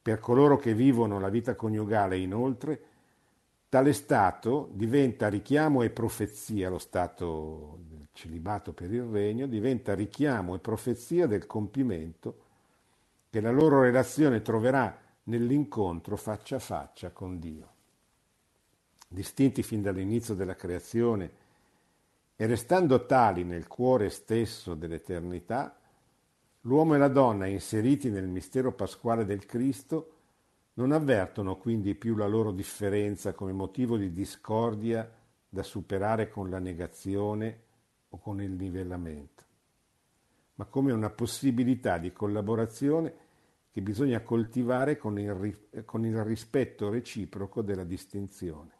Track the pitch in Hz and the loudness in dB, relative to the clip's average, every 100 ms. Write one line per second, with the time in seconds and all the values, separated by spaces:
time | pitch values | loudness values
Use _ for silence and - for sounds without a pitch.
0 | - 110 113 120 143 139 117 110 135 120 | 0 -2 4 8 8 6 4 4 6 6
1 | 113 101 95 110 117 110 113 107 107 110 | 2 0 0 -2 -2 -4 -2 -2 0 2
2 | 98 92 92 104 127 127 147 147 - _ | 2 0 -2 -2 -2 -4 -6 -8 -8 _
3 | _ _ _ _ _ _ _ 131 139 131 | _ _ _ _ _ _ _ 4 6 4
4 | - 135 95 - 113 139 135 98 110 139 | 2 4 4 4 0 -2 -2 -4 2 4
5 | 135 104 104 101 - 143 156 139 113 - | 4 2 0 0 0 2 4 4 2 0
6 | 113 - 104 - - 107 92 90 - 92 | -4 -2 -6 -6 -6 -2 -2 -4 -4 -2
7 | 87 - 87 80 78 78 76 85 82 78 | -2 -4 -6 -6 -8 -10 -14 -18 -18 -20
8 | 76 - 82 82 85 104 - 80 87 120 | -20 -20 -14 -10 -6 -6 -8 -12 -6 -6
9 | 120 104 101 110 139 110 110 127 - 98 | -2 0 0 -2 -4 -2 0 -2 -2 -2
10 | 104 - 147 123 90 90 - 107 - 113 | -4 0 0 2 -2 -6 -4 -4 -2 -4
11 | - 170 165 104 - 113 104 131 131 90 | 0 2 4 2 -2 -6 -4 -2 0 -2
12 | 80 80 - - _ _ _ _ _ _ | -6 -10 -12 -12 _ _ _ _ _ _
13 | _ _ _ 110 110 127 156 139 127 123 | _ _ _ -2 2 4 6 8 8 6
14 | 123 - 151 117 101 113 117 135 113 - | 2 2 4 4 0 0 2 2 0 -4
15 | _ _ - 117 120 143 143 117 95 85 | _ _ -6 -2 2 0 0 -2 -2 -4
16 | - 101 - 104 - 135 - 85 69 - | -6 -8 -6 -8 -6 -8 -6 -8 -8 -14
17 | 90 - 92 90 82 78 - _ _ _ | -16 -12 -10 -10 -10 -14 -18 _ _ _
18 | _ _ _ _ _ _ _ _ _ _ | _ _ _ _ _ _ _ _ _ _
19 | - 90 95 - 135 - 117 110 101 95 | -14 -10 -10 2 2 2 -4 -2 -2 -2
20 | 95 117 113 98 92 90 92 87 - 113 | -2 -4 -4 -4 -4 -6 -6 -8 -4 0
21 | 120 110 85 - _ _ _ _ _ _ | 2 0 -4 -12 _ _ _ _ _ _
22 | _ _ _ _ 110 117 113 180 175 131 | _ _ _ _ 0 0 2 4 6 4
23 | 123 135 113 90 87 87 80 - 123 127 | 6 6 6 4 -2 -6 -8 0 2 4
24 | 101 - - 113 110 - - 82 82 80 | 2 -4 -2 0 0 -4 -10 -8 -6 -8
25 | - 90 85 90 - 117 147 - _ _ | -6 -6 -6 -10 -6 -6 -6 -12 _ _
26 | _ _ _ _ _ _ 117 135 160 147 | _ _ _ _ _ _ 2 4 6 6
27 | 143 135 127 104 95 98 - 110 113 143 | 6 6 4 4 -2 -4 -2 0 2 2
28 | 127 101 95 92 - 127 127 120 95 - | 2 -2 -4 -6 -4 -2 -2 -2 -8 -4
29 | 117 113 110 104 - 120 131 135 - 160 | -2 0 0 -4 -4 -2 -2 -2 -4 -6
30 | 156 _ _ _ _ _ _ - 127 151 | -6 _ _ _ _ _ _ -4 2 2
31 | 147 117 92 - 98 95 - 113 101 98 | 4 2 2 -4 -4 -4 -2 -2 0 -2
32 | 113 110 104 107 107 92 95 - 101 104 | -2 0 0 0 0 -2 -8 -6 -2 0
33 | 104 101 101 90 98 95 95 - 123 113 | -2 -4 -6 -6 -6 -6 -6 -4 -2 0
34 | 98 85 98 - - 110 113 107 113 113 | -2 -4 -8 -8 -4 0 0 -2 -2 -2
35 | 113 - _ _ _ 92 95 110 90 98 | -4 -14 _ _ _ -10 -8 -10 -6 -2
36 | 101 110 107 - 95 92 92 85 85 - | 0 0 -2 -4 -6 -6 -6 -6 -10 -10
37 | 98 98 101 107 110 113 _ _ _ _ | -6 -2 -2 -2 -6 -8 _ _ _ _
38 | _ 90 - 98 98 92 95 90 92 90 | _ -16 -10 -8 -6 -6 -6 -6 -8 -8
39 | 85 76 71 _ _ _ _ _ _ _ | -10 -12 -16 _ _ _ _ _ _ _
40 | _ _ _ _ _ - 98 135 139 117 | _ _ _ _ _ -16 -6 0 2 2
41 | 107 - 117 - 139 120 123 127 120 87 | -2 -4 -6 -2 0 2 2 2 0 0
42 | 85 - 104 104 101 113 113 113 139 160 | -2 -6 -4 -2 -2 0 -2 -2 0 0
43 | 160 - _ _ _ _ _ - 98 104 | -2 -8 _ _ _ _ _ -8 -4 0
44 | 143 113 110 117 113 120 120 127 135 147 | 2 0 0 0 0 -2 0 0 0 -2
45 | 110 104 101 95 104 101 _ - 107 113 | -2 -4 -4 -4 -4 -6 _ -16 -8 -4
46 | 113 110 107 113 - 143 120 - 104 113 | -2 -2 -2 -4 -2 0 0 -2 -4 -4
47 | 120 - 92 101 98 - 101 98 90 92 | -6 -10 -8 -8 -8 -6 -4 -4 -4 -10
48 | - 101 101 - 90 76 78 _ | -10 -10 -10 -10 -10 -10 -16 _